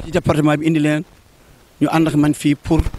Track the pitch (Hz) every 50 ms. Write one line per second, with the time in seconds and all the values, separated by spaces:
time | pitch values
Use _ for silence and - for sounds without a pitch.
0 | - 165 160 175 - 202 160 151 151 151 147 147 156 160 165 151 147 151 151 151
1 | 151 - - - _ _ _ _ _ - - - _ _ _ - 147 147 - 160
2 | 160 151 135 147 143 151 143 - - - 147 - - - 165 156 - - -